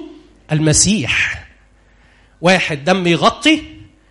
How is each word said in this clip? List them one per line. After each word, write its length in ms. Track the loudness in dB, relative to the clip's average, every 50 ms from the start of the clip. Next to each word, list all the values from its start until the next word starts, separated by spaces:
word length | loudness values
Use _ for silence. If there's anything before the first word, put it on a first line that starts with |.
| -6 -10 -18 -20 -20 -20 _ _ _ -4
المسيح'". 920 | -2 0 2 2 2 2 2 2 0 0 -2 -2 -2 -2 -4 -4 -6 -10 -14 -20 -20 _ _ _ _ _ _ _ _ _ _ _ _ _ _ _ _ _
واحد، 420 | 0 2 2 2 0 -4 -6 -4 -2
دم 240 | -2 0 0 2 0
يغطي، 540 | 0 2 2 0 0 2 2 2 2 2 -2 -8 -18 -20 -20 -20 _ _ _ _